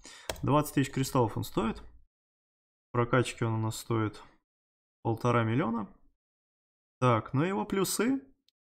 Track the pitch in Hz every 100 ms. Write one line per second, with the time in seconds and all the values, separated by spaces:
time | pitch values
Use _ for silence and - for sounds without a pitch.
0 | - - - - 120 147 147 147 131 131
1 | 131 135 110 113 107 - 220 - - -
2 | - _ _ _ _ _ _ _ _ 120
3 | 120 127 120 - 117 110 110 - - 113
4 | 107 - - _ _ _ _ _ _ _
5 | 117 113 123 120 110 120 208 226 190 -
6 | - _ _ _ _ _ _ _ _ -
7 | 127 110 - 131 175 208 208 196 180 -
8 | 233 269 - _ _ _ _